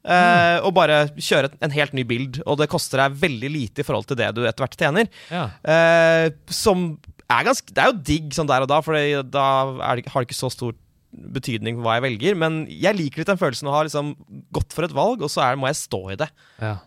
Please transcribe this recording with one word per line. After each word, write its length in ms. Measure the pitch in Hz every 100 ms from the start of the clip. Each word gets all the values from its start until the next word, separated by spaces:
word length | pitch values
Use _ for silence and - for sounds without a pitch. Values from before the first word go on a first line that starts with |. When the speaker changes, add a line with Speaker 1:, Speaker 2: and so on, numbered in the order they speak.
Speaker 1:
eh, 540 | - 175 175 175 170 170
Speaker 2:
Mm. 40 | 196
Speaker 1:
og 80 |
bare 340 | 185 156 151 147 147
kjøre 360 | - 165 135 -
en 80 | 156
helt 220 | 143 143
ny 80 | 135
build, 400 | 117 120 135 127
og 140 | - 135
det 100 | 151
koster 280 | 175 - 135
deg 160 | 135
veldig 340 | 139 170 117 135
lite 260 | 156 113 -
i 40 |
forhold 220 | 147 117 -
til 80 | 127
det 180 | 104
du 80 | 107
etter 220 | 117 - 131
hvert 100 | -
tjener. 320 | 156 170 233 - -
Speaker 2:
Ja. 200 | 175 127 -
Speaker 1:
Eh, 680 | - 160 165 165 165 165 160 151 -
som 500 | - 220 180 175 151 - - -
er 140 | 120
ganske, 200 | 180 269 -
det 60 | -
er 140 | 160
jo 60 | 208
digg 280 | 139 151 151
sånn 140 | 135 147
der 140 | 131
og 60 | 135
da, 120 | 147
for 140 | 156
det, 360 | 156 147 143 131
da 160 | 143 135 135 135 131 131
er 40 | 123
det, 120 | 127
har 160 | 139
det 40 | 123
ikke 120 | -
så 80 | 127
stor 220 | - 120 - _ _ _ - -
betydning 440 | 131 127 113 110 117
hva 240 | 117 117
jeg 40 | 131 107
velger, 180 | 156 196
men 300 | 160 160 156
jeg 280 | 78 175 208
liker 220 | 147 156
litt 80 | 160
den 80 | 190
følelsen 280 | 160 117 143
å 40 |
ha 100 | 147
liksom 300 | 156 147 147 - - 101 -
gått 200 | 156 -
for 120 | -
et 80 | 165
valg, 300 | 139 185 240
og 60 | 156
så 120 | - 135
er, 40 | 135
må 120 | 135
jeg 80 | 156 -
stå 140 | 101 95
i 40 | 98
det. 120 | 156 _ _ -
Speaker 2:
Ja. 160 | 110 104